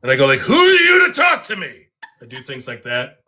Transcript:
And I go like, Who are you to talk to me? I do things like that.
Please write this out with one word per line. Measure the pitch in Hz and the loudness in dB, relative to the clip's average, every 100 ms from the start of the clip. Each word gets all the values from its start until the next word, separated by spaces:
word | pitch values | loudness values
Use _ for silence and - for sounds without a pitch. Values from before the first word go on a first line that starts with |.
And | 120 | -2
I | |
go | 131 | 0
like, | 135 139 | 2 2
Who | - | 2
are | 277 359 | 2 4
you | 381 339 359 359 | 4 4 4 2
to | |
talk | 262 349 320 | 0 0 -2
to | - | -6
me? | 208 185 - _ _ - _ | -12 -12 -16 _ _ -20 _
I | |
do | 120 127 | -20 -20
things | 123 131 127 | -16 -16 -14
like | 120 | -16
that. | 120 123 123 _ | -10 -10 -10 _